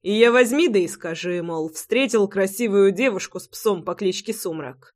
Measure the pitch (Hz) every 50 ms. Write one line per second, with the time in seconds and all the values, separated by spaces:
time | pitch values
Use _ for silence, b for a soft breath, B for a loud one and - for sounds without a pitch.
0 | _ 185 208 220 226 240 233 247 247 220 240 294 339 339 220 196 175 165 - -
1 | - 170 165 165 - 180 180 175 170 170 170 156 156 160 156 - - - 220 240
2 | 269 262 - 220 202 196 - 202 190 190 196 - 240 226 196 202 196 196 196 175
3 | 254 269 208 190 - - _ 185 - _ - - - 220 202 180 151 - 175 -
4 | 208 185 185 - - - 208 - - 190 165 160 147 127 127 131 _ _ _